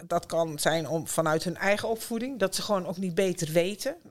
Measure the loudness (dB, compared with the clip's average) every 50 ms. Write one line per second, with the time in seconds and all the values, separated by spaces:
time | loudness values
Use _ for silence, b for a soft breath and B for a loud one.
0 | -6 -2 -2 -2 0 0 0 0 2 0 0 0 2 2 2 2 0 0 -2 -2
1 | -2 -2 0 0 2 2 2 2 0 -2 -4 0 2 2 2 2 2 -2 -2 -2
2 | -4 -6 -4 -4 -4 -4 0 0 0 0 0 -2 0 0 0 0 0 -2 -4 -4
3 | -4 -2 2 2 2 2 2 0 -2 2 2 2 2 2 0 -4 -6 -6 -6 -6
4 | -12 -20